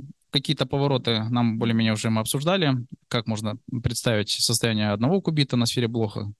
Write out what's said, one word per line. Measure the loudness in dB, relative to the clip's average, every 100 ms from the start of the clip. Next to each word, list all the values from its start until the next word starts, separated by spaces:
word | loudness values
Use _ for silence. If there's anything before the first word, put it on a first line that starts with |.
| -10 -18 _
какие-то | -4 -2 -2 0
повороты | 0 2 2 0 0 0
нам | 2 2 2
более-менее | 0 2 2
уже | 2 0
мы | 0
обсуждали, | 0 -2 0 2 2 0 -4 -14 _
как | -4 -2
можно | -2 -4 -6 -6 -4
представить | -4 -2 0 0 0
состояние | 0 0 2 2 2 0
одного | 2 2 2
кубита | 0 0 2 2
на | 2
сфере | 0 0
Блоха, | 0 -2 -4 -8